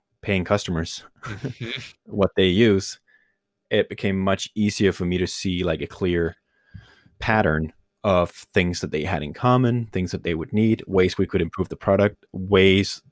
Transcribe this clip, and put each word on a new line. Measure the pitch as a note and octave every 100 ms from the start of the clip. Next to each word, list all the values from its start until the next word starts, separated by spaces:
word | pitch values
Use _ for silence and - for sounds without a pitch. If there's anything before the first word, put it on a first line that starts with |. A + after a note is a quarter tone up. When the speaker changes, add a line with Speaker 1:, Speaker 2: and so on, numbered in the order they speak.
| _ _
Speaker 1:
paying | - F#2+ F2+
customers, | G#2 - E2+ - - -
<laughs> | _ -
Speaker 2:
Mm-hmm. | G#2 C3+ - A#2 C3 - - -
Speaker 1:
what | G#2+ F#2 -
they | F#2+
use, | F2+ A#2 G2 - - _ _ _ _ _ _ -
it | G#2+ -
became | G2+ G#2 F#2+
much | F#2+ F#2+ - -
easier | G#2 - G2
for | F2 F2+
me | F2+
to | F2+
see, | - G2 F2+
like, | F2+ D#2
a | C#2+
clear | - F#2 F2 E2 - _ _ _ - - _ _ -
pattern | - A2 F#2+ D#2 D#2+ - _ _
of | G#2 F2+ F2
things | - - G#2 F2 E2+
that | F2
they | D#2
had | D#2 F2
in | D2
common, | - B2 B2+ B2 A#2+ A2+
things | F#2+ F#2
that | F2
they | E2+ E2
would | D#2+
need, | G#2+ A2 A2 -
ways | F#2+ F#2 -
we | F#2+
could | F#2
improve | E2 - F2
the | D#2
product, | - G2 G#2 - _
ways | F#2+ F#2+ G2 F#2+ F#2+ G2 - _